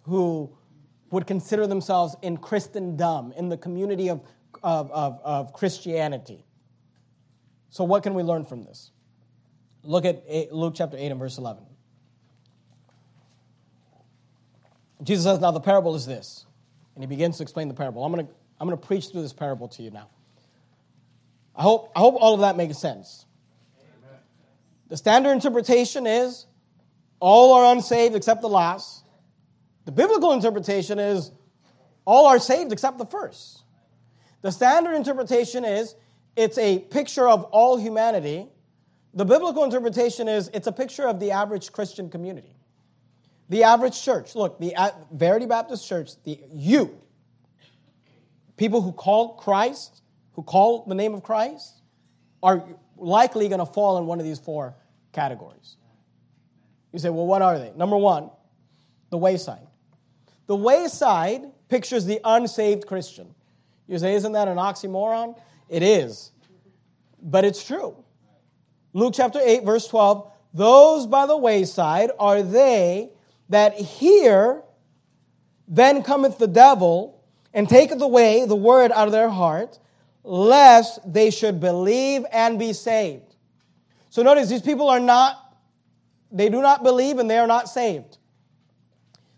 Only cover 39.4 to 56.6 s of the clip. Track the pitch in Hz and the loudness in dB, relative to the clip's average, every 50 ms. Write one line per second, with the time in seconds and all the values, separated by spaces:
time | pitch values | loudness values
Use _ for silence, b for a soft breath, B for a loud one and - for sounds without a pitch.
39.4 | 349 349 269 294 294 269 220 254 240 233 185 220 240 240 - - 233 220 214 214 | 0 0 -2 -2 -2 -2 -2 -4 -6 -6 -4 -4 -4 -4 -4 -6 -6 -4 -4 -4
40.4 | 185 - - 208 - 233 - - 262 233 - - 285 247 220 180 202 202 196 196 | -6 -6 -10 -10 -8 -8 -8 -8 -10 -10 -10 -8 -6 -6 -6 -4 -6 -6 -4 -4
41.4 | 208 208 214 190 - - _ - 208 185 - - 190 170 - 170 170 185 190 139 | -4 -6 -8 -10 -12 -14 _ -12 -12 -12 -10 -16 -16 -14 -14 -14 -14 -14 -16 -18
42.4 | 110 _ _ _ _ _ _ _ _ _ _ _ _ _ _ _ _ _ _ _ | -20 _ _ _ _ _ _ _ _ _ _ _ _ _ _ _ _ _ _ _
43.4 | _ - 175 220 226 220 233 240 247 262 - - - 269 247 170 - - - 226 | _ -6 -2 2 4 4 4 4 2 -2 -6 -6 -6 -4 -4 -4 -6 -10 -10 -8
44.4 | 208 175 - - 170 175 175 175 185 202 202 - - - 165 143 165 170 196 226 | -8 -8 -8 -10 -12 -8 -4 -4 -4 -4 -4 -8 -20 -16 -8 -4 0 0 0 0
45.4 | 254 226 233 226 233 226 262 214 - - 190 175 147 - - _ - 156 151 143 | -2 -2 -4 -4 -4 -6 -12 -14 -12 -10 -10 -10 -10 -12 -18 _ -18 -16 -16 -16
46.4 | _ 135 156 151 139 165 240 294 226 156 - - _ _ _ _ _ _ _ _ | _ -20 -16 -8 -2 2 2 2 2 0 -6 -16 _ _ _ _ _ _ _ _
47.4 | _ _ _ _ _ _ _ _ _ _ _ _ _ _ _ _ _ _ _ _ | _ _ _ _ _ _ _ _ _ _ _ _ _ _ _ _ _ _ _ _
48.4 | _ _ _ - 208 226 202 240 190 185 170 - - 190 202 220 233 233 - - | _ _ _ -6 -4 -2 -2 -2 -4 -4 -8 -8 -2 0 0 0 0 -2 -6 -12
49.4 | - - 196 196 220 247 277 - - - _ _ _ _ _ _ _ _ - - | -6 -4 -2 -2 -2 -4 -6 -10 -20 -20 _ _ _ _ _ _ _ _ -20 -18
50.4 | 160 - - 190 196 226 240 226 - 196 190 185 202 220 214 196 - - 220 214 | -12 -2 0 2 2 2 2 -2 -6 -10 -8 -6 -6 -6 -6 -8 -10 -6 -4 -4
51.4 | 220 269 302 294 - - _ _ _ _ _ _ _ _ _ _ _ _ _ - | -4 -6 -8 -14 -20 -20 _ _ _ _ _ _ _ _ _ _ _ _ _ -4
52.4 | - 185 185 175 165 - 165 - _ _ _ - 185 170 185 214 247 262 - 220 | 0 0 0 0 -2 -12 -20 -20 _ _ _ -14 -6 -2 2 2 2 2 0 -4
53.4 | 208 208 196 185 175 - - 208 208 202 190 180 170 165 170 170 160 156 156 143 | -4 -4 -4 -4 -6 -6 -4 -2 -2 0 0 -2 -4 -6 -8 -8 -8 -10 -12 -14
54.4 | - - 156 151 139 127 131 _ _ _ _ _ _ _ - - 147 139 127 107 | -12 -12 -10 -10 -10 -12 -14 _ _ _ _ _ _ _ -10 -8 -8 -8 -8 -10
55.4 | 87 71 - _ _ _ _ _ _ _ _ _ _ _ _ _ _ _ _ _ | -16 -20 -20 _ _ _ _ _ _ _ _ _ _ _ _ _ _ _ _ _
56.4 | _ _ _ _ | _ _ _ _